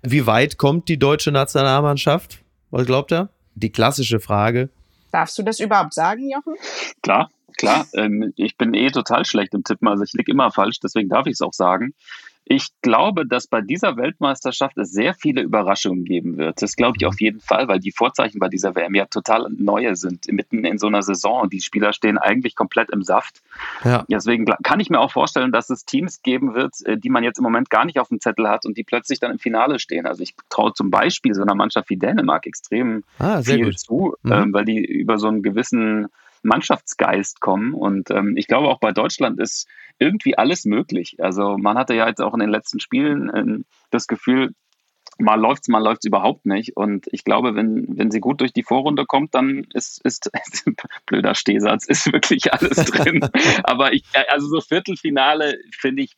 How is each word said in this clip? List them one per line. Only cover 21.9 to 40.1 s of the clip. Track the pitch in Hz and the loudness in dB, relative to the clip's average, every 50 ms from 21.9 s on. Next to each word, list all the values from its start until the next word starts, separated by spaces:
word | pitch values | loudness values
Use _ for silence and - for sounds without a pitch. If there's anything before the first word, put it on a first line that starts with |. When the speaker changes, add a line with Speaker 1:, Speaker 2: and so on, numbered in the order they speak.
Speaker 3:
stehen | 104 - - 110 101 - | 0 0 0 0 0 2
eigentlich | - 101 104 123 127 120 - | 2 2 2 2 0 -4 -2
komplett | - 113 95 - 117 113 - | -2 -4 0 0 0 0 0
im | - 104 | -2 -4
Saft. | 92 90 107 - - - _ _ _ _ - - - - - - - | 0 2 0 0 0 -2 _ _ _ _ -16 -14 -14 -12 -12 -2 0
Speaker 1:
Ja. | 123 123 120 - - | 2 2 2 0 0
Speaker 3:
Deswegen | - 104 - 110 120 113 113 | -2 -2 0 0 0 2 2
gla-, | 101 127 - | 2 0 0
kann | - - 147 190 | 2 0 2 2
ich | 208 - | 2 2
mir | 175 123 | 2 2
auch | 117 135 | 2 2
vorstellen, | - 135 147 151 - 143 127 127 | 2 0 -2 0 0 0 0 2
dass | 120 113 117 - | 0 0 0 -2
es | 131 - - | -8 -8 -8
Teams | - - 135 170 180 - - | -4 -2 -2 -2 -2 -8 -6
geben | _ 131 127 127 135 135 110 | _ -2 0 0 0 -2 0
wird, | 123 147 135 _ - - | -2 -2 -2 _ -8 -4
äh, | - 107 110 | -4 -4 -2
die | 98 123 | 0 0
man | 131 123 117 | 2 2 2
jetzt | 120 113 - | 0 -2 0
im | 127 | -2
Moment | 117 113 120 123 - | 0 0 0 0 2
gar | 113 110 123 | 2 2 2
nicht | 170 127 131 | 2 0 -2
auf | 123 - | -2 -2
dem | 120 107 | -4 -2
Zettel | - 120 107 - 113 | -2 -2 0 0 0
hat | 104 104 110 - | 0 0 0 -2
und | 113 104 | -6 -8
die | 113 110 | -8 -6
plötzlich | - - 120 - - 135 - | -4 -4 -4 -2 -4 -4 -4
dann | - 120 | -4 -4
im | 120 120 | -6 -4
Finale | - 123 113 110 117 139 147 117 | -4 -2 0 2 2 2 0 -2
stehen. | - - - 85 85 | -4 -4 -4 -4 -2
Also | - - 87 | -4 -6 -6
ich | 90 - - - - _ | -8 -12 -12 -20 -16 _
traue | - - 110 113 - | 0 2 2 0 0
zum | - 101 98 | 0 -2 2
Beispiel | 92 101 110 165 180 - - 131 104 | 2 4 2 2 0 0 0 0 2
so | 95 | 2
einer | 101 104 98 | 0 0 2
Mannschaft | 101 101 107 - 110 - - | 2 0 0 0 -4 -2 -2
wie | 101 | -4
Dänemark | 92 - - - 220 - 87 73 - - | -2 0 0 2 2 2 2 0 0 -2
extrem | - - - - - 101 113 127 120 110 107 101 _ _ | -6 -14 -14 -8 -4 -2 -2 0 0 -2 -4 -8 _ _
Speaker 1:
Ah, | - - 175 220 175 | -4 -2 0 0 0
sehr | 123 113 139 | 0 2 2
Speaker 3:
viel | 117 117 107 | 2 2 0
Speaker 1:
gut. | 95 - | -2 -6
Speaker 3:
zu, | - - 113 147 196 175 - - | -6 -4 -2 0 0 0 -2 -4
Speaker 1:
Mhm. | _ 120 | _ 2
Speaker 3:
ähm, | 113 104 104 104 101 | 4 4 4 2 2
weil | 101 107 | 0 0
die | 110 110 110 - | 0 0 0 -2
über | - - 143 - - 113 | -2 -2 -2 0 0 0
so | 104 104 110 | 2 2 0
einen | 110 107 | 0 0
gewissen | 98 110 98 113 120 - - 120 113 110 107 107 104 101 _ _ _ _ _ _ _ | 0 0 0 0 -2 0 0 0 2 2 0 -2 -2 -6 _ _ _ _ _ _ _
Mannschaftsgeist | 110 110 113 - - - - _ - - - - - - 95 98 - - _ | 2 2 2 2 -2 -2 -2 _ -14 -2 0 0 2 2 0 -2 -6 -8 _
kommen. | - 104 92 95 107 123 151 | -2 0 0 0 -2 -4 -4
Und, | - - 101 101 98 90 - | -4 -2 -2 -2 -2 -2 -2
ähm, | 101 104 101 104 - | -2 0 0 0 -2
ich | - 101 | -2 0
glaube, | - 113 127 147 143 | 0 0 2 2 2
auch | 135 - | 2 2
bei | - 110 | 0 0
Deutschland | 95 104 113 - - - 143 117 - - | 2 0 0 -2 0 -2 -2 -2 0 -2
ist | - 113 - - - _ - - - - _ _ | -4 -4 -4 -8 -10 _ -16 -20 -20 -20 _ _
irgendwie | 131 151 | 0 2